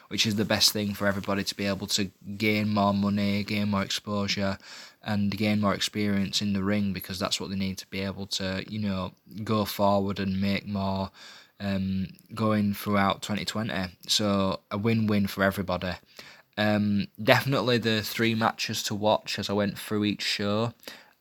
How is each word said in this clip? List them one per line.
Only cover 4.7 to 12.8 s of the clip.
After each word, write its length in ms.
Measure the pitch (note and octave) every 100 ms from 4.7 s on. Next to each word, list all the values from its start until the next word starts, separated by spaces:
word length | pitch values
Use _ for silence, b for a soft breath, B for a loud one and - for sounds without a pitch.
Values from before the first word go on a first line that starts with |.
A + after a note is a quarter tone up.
| B B B
and 320 | - G#2 G2+ G2
gain 240 | G#2+ G#2
more 140 | G2+
experience 680 | F#2 - G#2+ G#2 G2+ G2 -
in 100 | G#2
the 100 | G2
ring, 300 | F#2+ G#2 G2+
because 240 | F#2 - F#2
that's 240 | F#2+ -
what 80 | -
they 60 | F#2+
need 240 | F#2+ F#2
to 80 | -
be 140 | F#2+
able 260 | G2 F#2+ G2
to, 360 | - F#2+ F#2+ -
you 80 | G#2+
know, 360 | G#2 F#2+ F#2 - - -
go 220 | G#2+ A2 G2+
forward 540 | - G2+ G2+ G2 G2
and 200 | G2 F#2+
make 280 | G2 G2 -
more, 420 | G2+ G2 F#2+ F#2+ B B B B -
um, 480 | G2+ G2 F#2+ F#2+ F#2+ - - A2
going 400 | A2 G#2+ G#2
throughout 480 | G2+